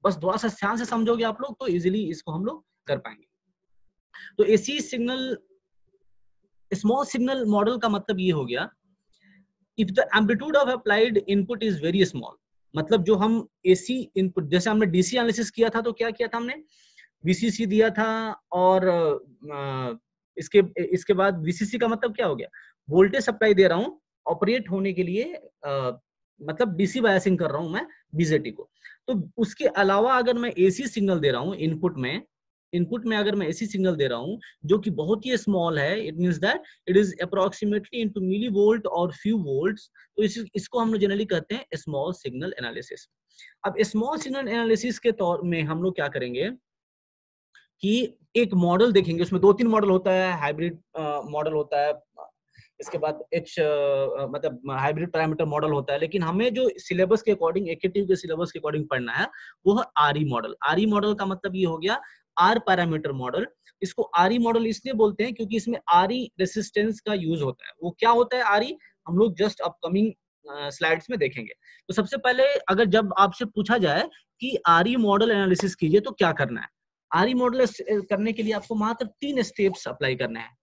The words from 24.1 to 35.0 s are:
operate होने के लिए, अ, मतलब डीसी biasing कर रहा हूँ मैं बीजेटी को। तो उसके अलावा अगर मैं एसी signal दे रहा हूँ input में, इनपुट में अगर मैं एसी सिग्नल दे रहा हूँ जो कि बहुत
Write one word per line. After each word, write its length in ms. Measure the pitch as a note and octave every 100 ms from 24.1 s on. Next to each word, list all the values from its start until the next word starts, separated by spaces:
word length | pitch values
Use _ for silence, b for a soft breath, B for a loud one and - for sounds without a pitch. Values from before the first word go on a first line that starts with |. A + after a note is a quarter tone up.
| _ -
operate 420 | E3+ G3 B3 G3+
होने 240 | F#3+ G3
के 100 | F3+
लिए, 200 | F3+ F#3 C#4 F4 - _
अ, 360 | C#3+ C#3 B2+ B2 _ _ _ _
मतलब 340 | D3 D#3 A#3+ E3+
डीसी 260 | G3 B3+
biasing 380 | A3+ F#3+ F#3 F3+
कर 100 | D#3+
रहा 80 | C#3
हूँ 140 | E3+
मैं 160 | F#3 E4+ b b D3+
बीजेटी 360 | E3 D#3 -
को। 180 | G#2+ - B B B -
तो 240 | A#3+ D#3+ -
उसके 280 | A3 - C#4
अलावा 500 | F#3+ G3 G3 A#3 B3+
अगर 180 | B3
मैं 200 | A#3 A#3+ -
एसी 300 | F#3 F#3 C4+
signal 320 | A3+ G3 F3
दे 120 | C#3+
रहा 100 | A#2+
हूँ 140 | D3+ G3
input 420 | D#3 D#3 F3 D#3+
में, 240 | B2+ E3+ D4 _ _ _ _
इनपुट 320 | F3 E3 A#3 A#3
में 120 | G#3+
अगर 180 | G3+ G3+
मैं 120 | E3+
एसी 180 | E3+ G#3+
सिग्नल 300 | G3+ F#3 D#3+
दे 120 | C3+
रहा 100 | A#2+
हूँ 220 | C#3 A3 B B D3
जो 140 | G3+
कि 100 | G#3
बहुत 360 | E3